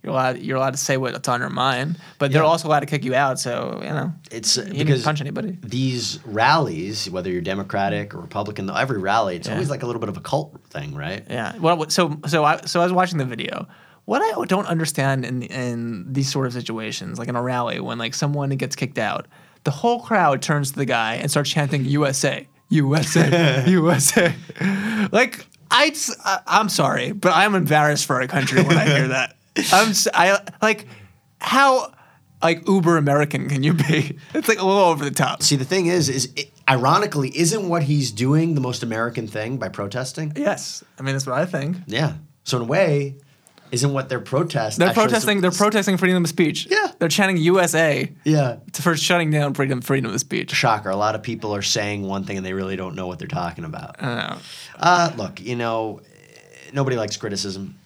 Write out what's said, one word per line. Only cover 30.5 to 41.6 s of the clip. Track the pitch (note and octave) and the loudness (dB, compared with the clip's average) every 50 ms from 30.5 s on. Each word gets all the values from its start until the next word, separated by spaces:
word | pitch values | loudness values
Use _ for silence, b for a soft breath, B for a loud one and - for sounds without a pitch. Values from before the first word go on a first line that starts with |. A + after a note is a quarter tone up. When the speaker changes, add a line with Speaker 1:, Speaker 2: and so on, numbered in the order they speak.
| - - | -6 0
Speaker 1:
like, | - G#3+ A3 G#3+ - B B B B B B B B B _ _ | 0 0 0 0 -4 B B B B B B B B B _ _
how, | - - - C4 C#4 C#4 C4 B3+ - - - b b b b b b _ _ - - | -4 0 4 4 6 6 4 2 0 -4 -12 b b b b b b _ _ 0 0
like, | E3 E3+ E3 E3+ - | 2 2 0 2 2
uber | F#3+ G3 E3+ E3+ E3+ E3 | 2 4 6 4 4 4
American | D3 C#3+ C#3+ D3 D3+ D3 - C3+ - C#3+ | 4 2 2 2 2 0 -2 -6 -4 -2
can | D3 C3 C3+ | -2 0 2
you | D3+ F3 | 2 2
be? | D#3+ C#3+ - - D#3 - - - - - | 2 2 2 2 0 0 -2 -6 -12 -16
<laughs> | - - | -6 -6
It's, | D#4 D4 - | -2 2 2
like, | A3 F#3+ | 0 2
a | F#3+ | 2
little | F#3+ G3 G3+ F#3+ | 2 4 6 6
over | F3 E3 D3 C#3 | 4 4 2 -2
the | C#3+ - | -2 0
top. | - C#3+ C3 - - - | 0 0 0 -2 -2 0
Speaker 2:
See, | - D3 | 0 0
the | C3+ C3 | 0 0
thing | C3+ F3+ G3 F3+ | 0 0 0 2
is, | E3+ F3+ F3+ D3 B2 | 2 2 2 0 0
is | B2+ C3+ B2+ C3+ - | -2 -4 -4 -6 -6
it, | - C#3+ - _ _ _ - | -10 -12 -12 _ _ _ 2
ironically, | C3+ B2+ A#2+ C3+ D#3+ F#3+ G#3 G#3 - C#3+ C3+ B2+ - | 2 4 4 4 4 4 2 0 -2 -4 -4 -4 0
isn't | D3 E3+ E3 G#3+ A3 G3 F3 | 0 0 0 0 -2 -2 -2
what | E3+ E3+ D3+ | 0 0 0
he's | C#3 D3+ D3 C3+ A2+ G#2+ | 2 0 0 0 -2 -2
doing | G#2+ B2 C3 D3 D#3 E3 E3+ E3 | -2 0 2 4 4 4 2 0
the | C#3+ | 0
most | B2+ B2+ A#2+ - - | -2 -2 -4 -4 -6
American | A#2 A2 A2 A#2 A#2+ A#2 B2 A2 G#2 | -4 -2 -2 -2 -2 -2 -6 -8 -6
thing | G#2 G#2+ G#2+ A2+ B2+ | -6 -6 -6 -4 -6
by | C3 A2+ F#2 | -6 -6 -8
protesting? | - - G#2 G2+ G2 B2 C3 C3 - - D#3+ D3+ D3+ | -6 -6 -8 -6 -6 -6 -6 -6 -6 -8 -8 -6 -4
Speaker 1:
Yes. | - D4 - - C3 - - - - - _ _ - | -2 -2 -2 -2 -4 -6 -12 -12 -14 -16 _ _ -8
I | C3 | -4
mean, | C3+ C3+ | -4 -2
that's | C3+ C3+ | -2 -2
what | C#3 B2+ C3+ | -2 -2 -2
I | E3+ | -2
think. | F3+ F3 D3 | -2 -2 -6